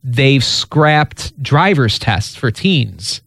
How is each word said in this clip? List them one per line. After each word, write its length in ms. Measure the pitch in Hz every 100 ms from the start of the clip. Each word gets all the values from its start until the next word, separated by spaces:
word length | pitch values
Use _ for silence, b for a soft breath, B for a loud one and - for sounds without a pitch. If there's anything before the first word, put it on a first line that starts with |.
they've 400 | 131 120 135 139
scrapped 960 | - - - 147 151 151 147 - - -
driver's 560 | 131 143 185 165 131 -
tests 360 | - 107 - -
for 140 | 127
teens 720 | - 190 170 107 92 - -